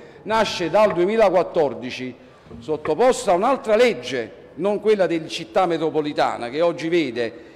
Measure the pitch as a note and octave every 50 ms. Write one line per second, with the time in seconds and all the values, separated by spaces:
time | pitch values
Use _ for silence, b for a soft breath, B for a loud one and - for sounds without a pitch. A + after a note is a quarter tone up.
0 | B B B B - F#3+ G#3+ A3+ G#3 - - - F3 D#3+ D#3+ G#3 G#3+ G3 E3 E3+
1 | F3 G3 A3 A3+ A3 F#3+ E3+ F#3 E3 - - F3 D3+ C3 A2+ A2 A#2+ B2+ - A#2
2 | B2+ B2+ A#2 B B B B B B - - - A2+ D3+ D3+ D3 - E3 D#3 D#3
3 | A#3+ B3+ A#3 - - G3 F3+ F3 G#3 C4 C#4 C4 - G#3+ G#3 A3 B3 A#3+ F3+ C3+
4 | A#2+ A2 C3+ B2 A2 A2 - - - - - C3+ F3 G3+ G#3 G3 G3+ G#3+ G#3+ G3+
5 | F3+ E3+ E3+ D#3+ D#3+ D3 - - D#3+ - - G3+ F#3 F3 E3 D3 D#3+ D#3 C#3 D#3
6 | D3 D3 C#3+ D#3+ D3 A#2+ G#2+ G#2 A#2 A#2+ B2+ D3+ E3+ E3+ E3 C3+ D#3 E3 F3 F3
7 | D3+ B2+ A2+ A#2 A#2 A2 B B B B B